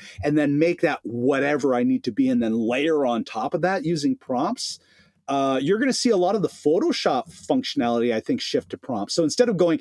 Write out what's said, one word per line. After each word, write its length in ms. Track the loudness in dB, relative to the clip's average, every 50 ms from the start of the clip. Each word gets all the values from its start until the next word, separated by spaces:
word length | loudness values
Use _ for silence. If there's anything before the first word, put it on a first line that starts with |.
| -18 -18 -12 -6
and 160 | -2 0 0
then 220 | 2 2 2 2 2
make 220 | 2 2 2 2
that 180 | 0 -2 -2 -4 -6
whatever 720 | -8 -4 -2 0 0 2 2 0 0 0 0 2 2 2
I 100 | 2 2
need 200 | 2 0 0 -2
to 80 | -2
be, 160 | 0 0 2
and 160 | 2 2 2 0
then 80 | 0
layer 540 | 0 0 0 0 0 0 0 0 2 2 2
on 180 | 0 0 -2 -4
top 300 | -6 -6 -6 -4 -4 -2
of 80 | -2
that 240 | 0 0 -2 -2 -2
using 320 | -2 -2 0 0 -2 -2
prompts, 640 | -2 _ -4 -4 -2 -2 -2 -4 -6 -8 -10 -12 -14 _ _ _ _ _ _ _ _ _ -4
uh, 320 | -2 0 0 0 0 0 0
you're 160 | 0 0 0
gonna 140 | 0 0 0
see 160 | 0 2 2
a 80 | 2
lot 180 | 4 2 2 2
of 60 | 0
the 80 | 0 -2
Photoshop 800 | -2 -2 0 2 2 2 2 0 0 0 0 0 0 -2 -4 -6
functionality, 840 | -12 -8 -4 -2 -2 0 -2 -2 -2 -2 0 0 2 2 2 0 0
I 60 | 0
think, 220 | -2 -2 -4 -4
shift 300 | -2 -2 -4 -4 -4 -6
to 60 | -10
prompts. 360 | -12 -8 -6 -6 -6 -6 -2 0
So 100 | 0 0
instead 240 | 2 2 2 2
of 80 | 2 2
going 240 | 2 2 2 2 0